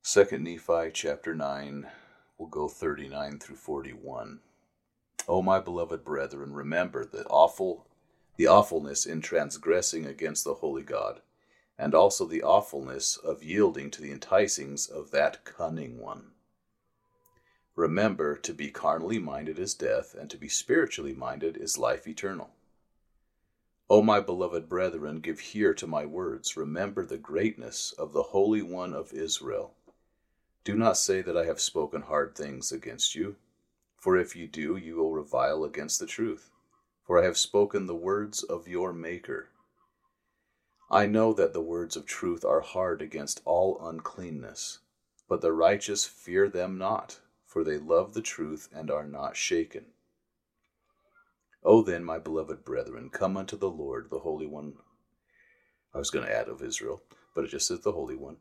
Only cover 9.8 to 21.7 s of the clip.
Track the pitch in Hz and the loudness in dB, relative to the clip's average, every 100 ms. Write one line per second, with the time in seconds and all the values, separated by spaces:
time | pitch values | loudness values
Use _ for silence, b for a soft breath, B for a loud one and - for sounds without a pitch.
9.8 | 87 82 76 69 78 73 73 71 80 67 | 4 -2 -6 -6 -4 -4 -4 -2 -2 -4
10.8 | 71 52 50 - _ _ _ _ _ _ | -4 -4 -4 -6 _ _ _ _ _ _
11.8 | 73 80 98 - 87 82 69 98 - 71 | 4 8 8 6 -2 0 6 6 6 -8
12.8 | 67 65 - - 80 73 76 95 101 73 | -8 -4 -4 -2 -4 -6 -2 4 4 4
13.8 | 69 - 73 69 - 95 101 - 69 71 | -10 -12 -12 -12 2 4 4 0 -6 -8
14.8 | - 76 73 71 71 - - - 82 80 | -8 -8 -4 2 2 0 -18 -8 -6 -6
15.8 | 67 60 53 - - _ _ _ _ _ | -10 -12 -14 -14 -16 _ _ _ _ _
16.8 | _ _ _ _ _ _ _ _ _ - | _ _ _ _ _ _ _ _ _ -2
17.8 | 80 85 107 95 76 73 - 80 73 - | 0 2 0 0 -2 -4 -8 -8 -8 -2
18.8 | 80 82 82 113 80 69 78 80 95 - | -2 0 -2 -4 -4 -8 -8 -8 -6 -4
19.8 | 71 - - - 76 - - - - 160 | -2 -2 -4 -14 -16 -14 -6 -6 2 2
20.8 | 156 - 71 65 64 67 80 80 - | 2 -2 -8 -6 -8 -4 -4 -4 -6